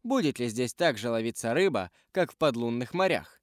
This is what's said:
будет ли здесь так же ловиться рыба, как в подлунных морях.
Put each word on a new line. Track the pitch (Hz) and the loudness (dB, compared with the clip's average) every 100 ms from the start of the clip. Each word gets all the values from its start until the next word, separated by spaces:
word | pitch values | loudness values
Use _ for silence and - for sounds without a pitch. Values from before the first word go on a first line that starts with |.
будет | 233 262 151 120 | 2 2 2 0
ли | 120 | -4
здесь | 110 123 | -2 -4
так | - 170 113 | 2 0 2
же | 120 | -2
ловиться | 117 113 - 117 | -2 -2 -4 -2
рыба, | 135 190 117 92 _ _ | 2 2 0 -4 _ _
как | 190 170 | -2 -2
в | - | 0
подлунных | 156 117 117 120 123 175 | 0 0 -2 -2 -4 0
морях. | 190 127 73 _ | 0 0 -4 _